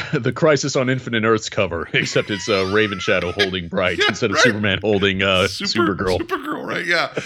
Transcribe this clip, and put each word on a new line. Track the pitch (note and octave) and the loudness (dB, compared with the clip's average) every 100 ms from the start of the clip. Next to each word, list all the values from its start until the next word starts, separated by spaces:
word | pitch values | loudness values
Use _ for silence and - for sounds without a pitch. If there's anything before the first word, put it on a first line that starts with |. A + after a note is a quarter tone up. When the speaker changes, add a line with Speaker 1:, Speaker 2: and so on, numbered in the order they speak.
| - | -4
Speaker 1:
<laughs> | |
the | D3+ A#2+ | -2 -2
Crisis | A#2+ D#3+ C#3+ C#3+ C#3 | 2 4 4 2 0
on | B2+ | 0
Infinite | C3 B2+ A#2 | -2 -2 0
Earths | A2 A2 - | 2 2 0
cover, | - F#2+ E2 D2+ | -2 -2 -2 -2
<laughs> | |
except | C3+ C3+ C#3 G#2 | -2 0 -2 -2
it's, | G2+ - | -4 0
uh, | G2 F#2+ | 0 2
Raven | G#2 G#2+ G2 | 2 2 0
Shadow | - F#2 F2 | 0 0 0
holding | E2+ F#2+ F2+ E2+ | 0 0 -2 -4
Bright | F#2+ F#2 F2 | -2 0 0
Speaker 2:
<laughs> | |
Yeah, | G#4 | 0
Speaker 1:
instead | - A2+ | 0 -2
of | G2 | 2
Speaker 2:
right. | |
Speaker 1:
Superman | - G#2 G#2 F#2+ | 2 2 0 0
holding, | G#2 G#2 G2 F#2+ | 2 2 2 2
uh, | F#2+ F#2 F#2+ | 2 2 2
Speaker 2:
Super-, | - G2 - E4 F#2+ | -2 -4 0 0 0
Speaker 1:
Supergirl. | F#2 F2+ | 0 0
Speaker 2:
Supergirl, | - F4+ D4+ - - | -2 -6 -6 -8 -6
right? | - F3 | -6 0
Yeah. | E3+ C#3+ - | 0 0 -4